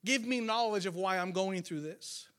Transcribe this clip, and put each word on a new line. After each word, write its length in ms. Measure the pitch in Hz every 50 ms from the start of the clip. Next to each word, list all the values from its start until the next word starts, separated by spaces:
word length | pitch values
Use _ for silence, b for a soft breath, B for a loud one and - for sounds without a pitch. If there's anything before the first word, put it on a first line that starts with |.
| -
Give 200 | 185 262 269 220
me 140 | 240 262 247
knowledge 460 | 226 220 220 233 240 220 214 208 180
of 100 | 190 170
why 220 | 175 190 190 190 185
I'm 140 | 180 185
going 300 | 180 185 190 190 190 185 175
through 180 | - 175 151
this. 460 | 147 156 175 - - - - - - - _